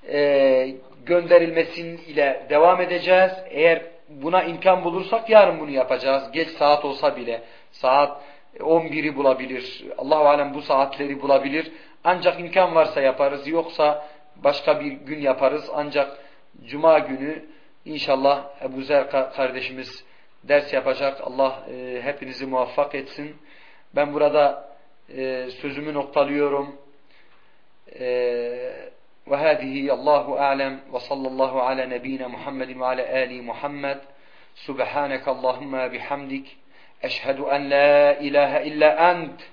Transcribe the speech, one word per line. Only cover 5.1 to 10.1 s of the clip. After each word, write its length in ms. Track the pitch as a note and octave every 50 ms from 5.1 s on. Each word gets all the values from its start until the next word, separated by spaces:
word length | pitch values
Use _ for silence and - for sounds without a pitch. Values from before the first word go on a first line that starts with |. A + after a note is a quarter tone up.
| - A3+ A3+ -
yarın 300 | A3 G#3+ G3+ F#3 E3+ D#3+
bunu 100 | D3+ D3
yapacağız. 600 | C#3+ C3+ B2+ - C3+ B2 B2+ C3+ C3+ C#3 C3+ - -
Geç 160 | D#3+ E3 D#3
saat 360 | - - D3 D3 D3 C#3+ -
olsa 320 | C#3+ C3+ - - D3 C3
bile, 260 | B2+ A#2+ A#2 A#2 A2+ - - - - - - -
saat 480 | - - C3 C3 C#3+ C#3+ C#3+ - - - - - - - - - -
on 320 | - D3+ D#3+ E3 D#3+ D#3 C#3+
biri 240 | D#3 D3 D3+ C#3+
bulabilir. 680 | C3+ C#3 C3+ C3 B2+ B2+ B2+ C3 B2+ B2+ - - - - - - -
Allahu 300 | C3+ C3+